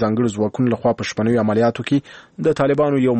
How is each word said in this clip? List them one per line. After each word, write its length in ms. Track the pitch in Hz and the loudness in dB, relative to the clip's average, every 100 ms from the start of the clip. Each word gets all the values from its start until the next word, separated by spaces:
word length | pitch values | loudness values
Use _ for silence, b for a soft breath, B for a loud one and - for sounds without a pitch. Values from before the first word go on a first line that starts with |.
ځانګړو 320 | 110 110 120 101 | -2 0 -2 0
ځواکونو 380 | 104 - 123 | -4 0 -2
لخوا 180 | 110 123 | 0 -2
په 180 | 113 101 | -2 -4
شپنیو 280 | - 110 120 | -4 0 0
عملیاتو 420 | 110 107 117 117 117 | 2 2 0 0 -2
کې 560 | 143 - - - - 151 | -2 -2 -18 -18 -4 -2
د 100 | 147 | 0
طالبانو 400 | 139 139 147 139 | 0 2 2 2
یو 100 | 127 | 2